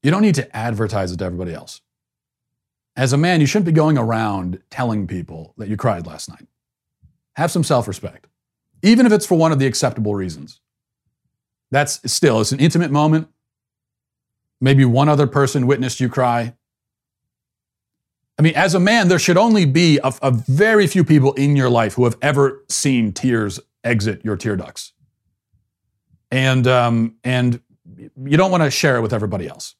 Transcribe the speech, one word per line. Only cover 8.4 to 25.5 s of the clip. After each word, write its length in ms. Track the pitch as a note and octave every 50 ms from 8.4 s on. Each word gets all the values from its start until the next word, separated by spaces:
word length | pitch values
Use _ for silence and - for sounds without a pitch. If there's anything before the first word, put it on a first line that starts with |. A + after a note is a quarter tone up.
| _ _ _ _ _ _ _ _
even 240 | - G3+ A#3 A#3 C4
if 60 | A#3+
it's 140 | G#3+ G3+ G#3
for 100 | - F#3
one 160 | D#3+ D#3+ D#3+
of 60 | D#3 C#3
the 80 | C3+
acceptable 480 | C3 A#2+ - - B2 A#2 B2 G#2+ G#2 G#2
reasons. 460 | G2 F#2+ F2+ D#2+ D#2 C#2 - - _ _ _ _ _ _ _ _ _ _ _ _ _ _ _ _ _ _ _ _ _ _ _
That's 400 | - C#3 D3 C#3+ - - - B2
still, 300 | - - - D3+ A2+ A2+
it's 100 | G#2+ -
an 80 | C#3 -
intimate 320 | C#3+ E3+ - F3 F3 D3
moment. 380 | C#3 D3 D3+ D#3 D#3 D#3+ D#3+ _ _ _ _ _ _ _ _ _ _ _ _ _ _ _ _ _ _ _ _ _ _ _ _ _ _ _
Maybe 240 | B2+ C3 C#3 C3+ C3+
one 240 | B2 A#2 C3 C#3+ D3+
other 180 | D3+ C#3+ D3
person 400 | A#2+ - C#3 C#3 B2 - C#3+ B2
witnessed 340 | B2 C#3 B2 C3 B2 - -
you 80 | C3 A#2+
cry. 460 | - C3+ B2+ A#2+ A#2+ A#2+ A#2 A#2+ A#2+ _ _ _ _ _ _ _ _ _ _ _ _ _ _ _ _ _ _ _ _ _ _ _ _ _ _ _ _ _ _ _ _ _ _ _ _
I 60 | -
mean, 120 | D3+ E3 D3+
as 200 | C#3+ F#3 F#3+ E3
a 60 | F#3+
man, 260 | F3 G3+ A3+ A#3 G3
there 120 | F3 F#3 -
should 180 | - F#3+ F3
only 280 | F3+ A3 A#3 A3 G#3 F3
be 340 | C#3+ C3 D#3+ F3 E3 D3 C#3+
a, 100 | - C3 B2 -
a 80 | - C#3
very 580 | B2+ A2+ - - C3 D3+ G#3 A3 A3 G#3 G3+ E3
few 160 | - F#3 D#3
people 300 | - D#3 D3 C3 C#3 -
in 200 | - C#3 C#3+ C#3+
your 140 | C#3 C3 B2
life 260 | A#2+ A#2 A2+ G#2 -
who 100 | B2 B2
have 120 | A#2+ A2+ _
ever 420 | - D3 C3 C#3+ C#3 C3+ C3+ - _ _
seen 440 | - - - D3 C3 A#2+ A2+ G#2
tears 480 | F2 - - C3 A#2+ A2+ G#2+ G2+ E2+ - _ _ _ _ -
exit 400 | A#2 B2 A2 G2 A2+ G2+ - -
your 120 | A2 G#2
tear 200 | F2+ - A2+ G2+
ducts. 360 | F#2 E2+ - - - - - _ _ _ _ _ _ _ _ _ _ _ _